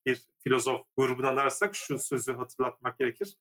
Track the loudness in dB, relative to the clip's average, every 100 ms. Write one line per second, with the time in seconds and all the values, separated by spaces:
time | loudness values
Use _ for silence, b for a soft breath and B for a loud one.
0 | -2 -2 -4 _ 2 2 2 -2 -4 0
1 | 2 2 2 4 2 2 -2 -2 -6 -4
2 | -2 -4 -2 -4 -6 -2 -4 -2 -8 -2
3 | -2 -2 -8 -4